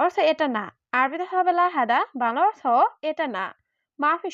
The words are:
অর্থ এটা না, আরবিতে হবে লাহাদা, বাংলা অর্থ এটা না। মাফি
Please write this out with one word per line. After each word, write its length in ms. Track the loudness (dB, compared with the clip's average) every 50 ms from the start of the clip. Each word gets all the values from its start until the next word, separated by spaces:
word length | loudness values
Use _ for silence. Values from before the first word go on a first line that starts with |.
অর্থ 140 | -2 0 0 2 2 2
এটা 140 | 2 0 0 -2 -2
না, 80 | -4 -6 -10 -14 _ _ -4 0 0
আরবিতে 280 | 0 0 -2 -6 -6 -4
হবে 200 | -2 0 0 2 2 2
লাহাদা, 380 | 2 2 2 0 0 2 2 0 0 -2 -4 -4
বাংলা 200 | -2 -2 0 2 0 0
অর্থ 140 | 0 -2 -2 2 4 4 4 2 0 _ -6 -6
এটা 160 | -4 -4 -4 -4 -4
না। 80 | -6 -8 -8 -10 _ _ _ _ _ _ _ _ -2
মাফি 320 | -2 0 0 -2 -4 -8